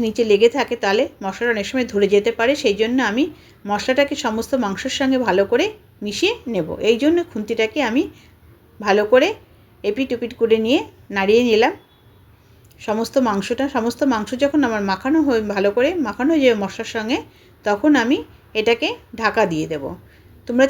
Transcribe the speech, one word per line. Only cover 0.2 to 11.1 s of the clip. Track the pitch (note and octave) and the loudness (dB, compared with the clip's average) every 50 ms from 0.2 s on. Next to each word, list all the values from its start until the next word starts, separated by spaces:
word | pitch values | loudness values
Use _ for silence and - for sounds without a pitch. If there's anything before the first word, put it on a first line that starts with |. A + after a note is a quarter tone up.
| A3+ G#3+ | 2 4
লেগে | G3+ G3+ A#3 A#3 C#4 | 4 6 6 4 4
থাকে, | C4+ A3+ - A#3+ - G#3+ | 2 -4 -4 -4 -4 -2
তাহলে | G3 G3+ A#3 D4 - - - G3+ | 0 0 0 0 -2 -4 -10 -10
মশলাটা | F#3+ F#3+ - A#3 A#3+ A3+ | -8 -6 -4 -2 -2 -2
অনেক | G#3 G3+ - | -2 -4 -4
সময় | C4 C4 A#3+ G#3 G#3 | -2 -4 -4 0 2
ধরে | G3+ G3+ F#3+ G#3 | 0 2 4 4
যেতে | G3+ G3+ A#3 A#3 - | 4 2 2 0 0
পারে। | A3+ C4 D4 - - | 0 0 0 2 0
সেই | A3 G3+ G#3 | 0 0 0
জন্য | A3 A#3 B3 C4 A#3+ G3+ | 0 0 2 0 0 0
আমি | G#3 B3+ E4+ F4 - - - - - _ - G3+ | 0 0 -2 -2 -4 -16 -20 -20 -20 _ -6 -4
মশলাটাকে | G#3 G#3 - C4 B3+ C#4+ C#4+ - D4 - - | -4 -2 0 0 0 0 0 0 -2 -6 -4
সমস্ত | A3+ A3 A3+ A3+ - C#4 B3+ A3 | -4 -4 -4 -4 -4 -2 -2 -2
মাংসের | G3 F#3+ - - C4 - - | -4 -4 -6 -6 -8 -4 -2
সঙ্গে | C4+ C4 C4 B3+ A#3 | 0 0 0 0 0
ভালো | G3+ F3+ G3+ G3+ - | 2 2 2 2 2
করে | A#3+ C4 F#4+ G#4+ - - _ _ _ - G#3 | 2 0 0 -2 -4 -10 _ _ _ -10 -10
মিশিয়ে | G#3 G3+ - E4+ G#4 A#4+ A#4 - B3+ A3 | -8 -4 -2 -2 -2 -2 -4 -8 -6 -4
নেব। | F3+ D#3+ E3+ - - - G#3+ | -4 -4 -4 -6 -2 2 2
এই | A#3+ A3+ C#4 | 2 2 2
জন্য | D#4+ E4+ F4 E4+ - | 2 2 0 -2 -4
খুন্তিটাকে | - G#3+ G#3+ A#3 A3+ A3+ A3 A3 - D4+ C4 G#3+ | -8 -10 -6 -6 -2 -2 -2 -2 -2 -2 -2 0
আমি | A3+ D4 G4 - - - - - _ _ _ - - _ _ _ _ - | 0 -2 -2 -2 -8 -18 -20 -20 _ _ _ -20 -20 _ _ _ _ -6
ভালো | G3+ G#3+ G3 G#3+ G#3+ G#3+ | 0 2 2 2 4 4
করে | B3+ C4 D4+ G4+ G#4+ - - _ - _ _ _ _ - - | 4 4 4 2 -2 -6 -14 _ -20 _ _ _ _ -6 -6
এপিট | G#3 G#3 C4 C4+ B3+ B3 | -4 -4 -4 -4 -4 -4
ওপিট | A#3 A#3+ A3+ - - | -6 -6 -10 -2 -2
করে | A3+ G#3+ A3+ A3 A3 | 2 2 2 2 2
নিয়ে | A3+ C#4+ G4 A4+ - _ - - - | 0 0 0 -2 -6 _ -20 -16 -6